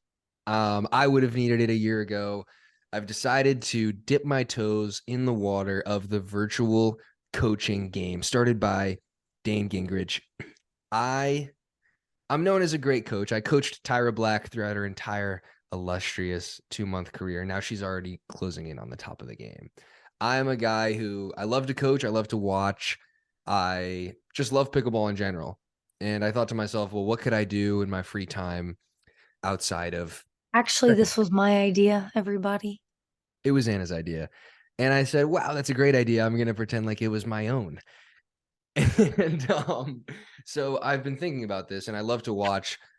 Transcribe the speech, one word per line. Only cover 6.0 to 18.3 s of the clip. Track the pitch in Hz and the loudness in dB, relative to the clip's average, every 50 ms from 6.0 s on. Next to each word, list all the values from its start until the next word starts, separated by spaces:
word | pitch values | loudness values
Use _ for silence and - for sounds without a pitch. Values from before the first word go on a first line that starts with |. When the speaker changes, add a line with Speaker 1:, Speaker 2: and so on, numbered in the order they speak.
| 95 | -2
Speaker 1:
the | 98 104 104 | -2 -4 -4
virtual | 92 98 101 104 107 104 - - 120 110 110 113 113 110 110 - - _ _ _ _ _ - | -4 -2 -2 -2 -2 0 0 0 2 4 6 6 6 4 2 -2 -10 _ _ _ _ _ -2
coaching | - - 110 107 101 - - 104 98 98 92 | 0 2 2 2 0 0 -2 -2 -2 -4 -4
game | 92 98 92 90 90 90 - | -4 -4 -4 -4 -4 -4 -4
started | - - 123 120 120 120 104 | 0 2 2 4 4 4 2
by | 107 101 98 98 98 98 95 - _ _ _ _ _ _ _ _ - | 2 0 2 2 0 -2 -2 -6 _ _ _ _ _ _ _ _ -4
Dane | 110 107 104 101 | -2 -2 0 -2
Gingrich. | 101 98 92 92 90 95 92 92 - - - - _ _ - - - - _ _ _ _ _ _ - | -2 -2 -4 -4 -2 -2 -2 -2 -2 -4 -6 -8 _ _ -18 -18 -18 -20 _ _ _ _ _ _ -4
I, | 110 113 120 127 131 135 139 143 143 147 143 139 - _ _ _ _ _ _ _ _ _ _ _ _ _ _ - | -2 -2 0 0 0 0 0 0 0 -2 -4 -6 -14 _ _ _ _ _ _ _ _ _ _ _ _ _ _ -2
I'm | 135 156 170 | 0 2 4
known | 190 190 190 | 4 4 4
as | 180 160 | 2 2
a | 156 | 0
great | 151 131 139 131 120 110 | 0 2 2 2 2 0
coach. | - 113 98 104 - 117 | -2 -4 -4 -2 -2 -2
I | 110 | -2
coached | 107 - 151 139 135 - - - - | 0 2 2 2 2 0 -6 -8 -4
Tyra | - 123 123 120 120 110 | 0 0 2 2 2 0
Black | 113 113 107 107 104 - - | 2 2 2 2 0 -2 -6
throughout | - 117 104 104 104 | -8 -6 -4 -4 -4
her | 101 101 | -4 -4
entire | 98 98 - - 113 104 101 101 98 95 92 - - - _ _ - 92 | -6 -8 -8 -8 -6 -4 -4 -4 -4 -6 -8 -10 -18 -20 _ _ -10 -8
illustrious | 92 90 90 90 95 - - - - 92 90 90 85 85 - - - _ - | -6 -4 -2 -4 -2 -4 -4 -6 -4 -4 -4 -4 -4 -6 -8 -14 -16 _ -12
two-month | - - 104 98 95 92 90 - | -8 -6 -6 -4 -4 -6 -6 -8
career. | - - 95 92 87 87 92 | -10 -8 -6 -6 -6 -4 -4
Now | 95 95 98 | -4 -6 -6
she's | - - 113 98 98 | -6 -6 -8 -6 -6
already | 95 95 92 92 92 90 - _ | -6 -6 -6 -8 -10 -12 -14 _
closing | - | -16